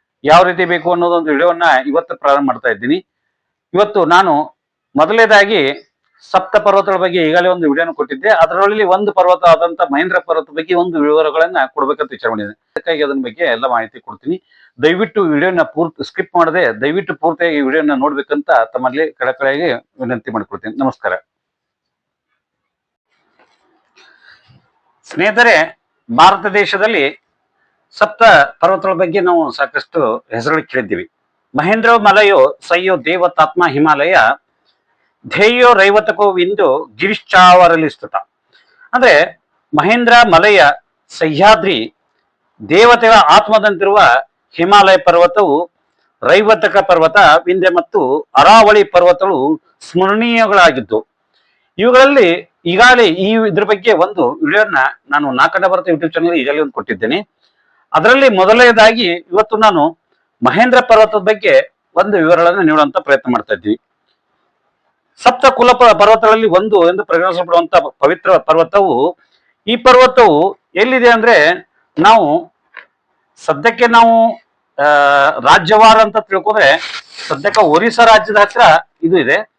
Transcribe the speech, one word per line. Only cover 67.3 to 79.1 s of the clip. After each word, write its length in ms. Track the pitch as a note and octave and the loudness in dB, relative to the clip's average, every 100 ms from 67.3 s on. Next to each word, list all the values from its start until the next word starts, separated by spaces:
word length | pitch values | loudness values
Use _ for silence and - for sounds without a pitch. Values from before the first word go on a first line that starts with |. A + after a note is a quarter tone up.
| F3 F3 E3+ E3 F3+ | -4 -2 -2 0 -2
ಪವಿತ್ರ 600 | D3 - C#3 E3+ F#3 E3 | -2 -2 -2 -2 0 0
ಪರ್ವತವು, 840 | - D#3+ E3 G3+ F#3+ B2 C#3+ - _ _ _ _ - | 2 0 0 0 0 0 -4 -6 _ _ _ _ -8
ಈ 100 | A#3 | -2
ಪರ್ವತವು 800 | B3+ B3+ B3+ B3+ G#3+ D3 F#3+ - _ | 2 4 4 4 2 2 -2 -6 _
ಎಲ್ಲಿದೆ 360 | F3+ A#3 B3+ A#3+ | -4 -2 0 2
ಅಂದ್ರೆ, 420 | A#3 A3+ F#3+ D3+ F4+ - _ _ - | 2 2 2 2 -2 -10 _ _ -2
ನಾವು 540 | F#3+ A3+ D3+ D3+ - _ _ - - _ _ _ _ _ | 2 2 2 -4 -8 _ _ -20 -20 _ _ _ _ _
ಸದ್ಯಕ್ಕೆ 500 | - C#3+ A3+ A#3 A#3+ | -6 -2 -4 0 2
ನಾವು, 480 | A#3 A#3 A3+ A3+ - _ _ _ - | 4 4 2 0 -4 _ _ _ -4
ಆ, 60 | D3 D3 C#3+ C#3+ C#3 - | 0 2 2 2 0 0
ರಾಜ್ಯವಾರ 640 | C#3+ F#3+ E3 G#3+ A3 A3+ | 2 2 2 4 6 6
ಅಂತ 160 | G#3+ A3 | 2 -2
ತಿಳ್ಕೊಂಡ್ರೆ 540 | - G3 G3+ G#3+ C#3 D#3+ - - - - - | -4 -4 -2 0 2 0 -4 -16 -18 -20 -12
ಸದ್ಯಕ್ಕೆ 380 | C#3+ G3+ A3 F3 | -8 -2 0 2
ಒರಿಸ್ಸಾ 380 | D#3 A3+ A#3 | 0 0 2
ರಾಜ್ಯದ 320 | A3+ A3 G#3+ G#3 | 4 4 2 0
ಹತ್ರ 240 | G3+ B3 G3+ D#3+ - _ | 0 2 2 2 -2 _
ಇದು 160 | E3 | -2